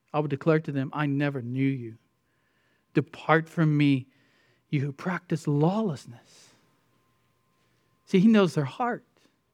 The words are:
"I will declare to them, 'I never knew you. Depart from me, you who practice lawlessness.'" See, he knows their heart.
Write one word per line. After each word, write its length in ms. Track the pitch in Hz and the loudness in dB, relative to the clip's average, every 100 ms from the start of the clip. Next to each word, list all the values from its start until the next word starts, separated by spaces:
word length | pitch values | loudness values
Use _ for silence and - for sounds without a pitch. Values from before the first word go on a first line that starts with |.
| _ | _
"I 80 | 147 | -4
will 80 | 151 | -4
declare 320 | 135 170 156 | -2 2 2
to 120 | 160 | 0
them, 180 | 139 156 | -6 -4
'I 140 | 143 147 | -2 -2
never 360 | 139 143 139 | 0 -2 -4
knew 260 | 120 131 135 | -6 -2 -2
you. 300 | 135 113 110 _ _ _ _ _ _ _ _ _ | -2 -8 -16 _ _ _ _ _ _ _ _ _
Depart 540 | 151 135 - - 160 160 | -2 -2 -4 2 2 2
from 280 | 175 156 147 | 0 2 2
me, 300 | 143 135 - _ _ _ _ _ - | 2 0 -4 _ _ _ _ _ -6
you 100 | 143 | -4
who 120 | 143 | -4
practice 560 | - 185 170 - 160 151 | -6 -8 -6 -6 -6 -2
lawlessness.'" 1080 | 143 160 208 214 131 147 127 _ - - _ _ _ _ _ _ _ _ _ _ _ _ _ _ _ - | 0 0 0 -4 -6 -12 -20 _ -20 -20 _ _ _ _ _ _ _ _ _ _ _ _ _ _ _ 0
See, 140 | 185 | 4
he 80 | 226 | 6
knows 260 | 214 180 | 6 4
their 100 | 156 | 0
heart. 400 | 135 - 240 185 _ _ _ _ _ | -4 -4 -6 -6 _ _ _ _ _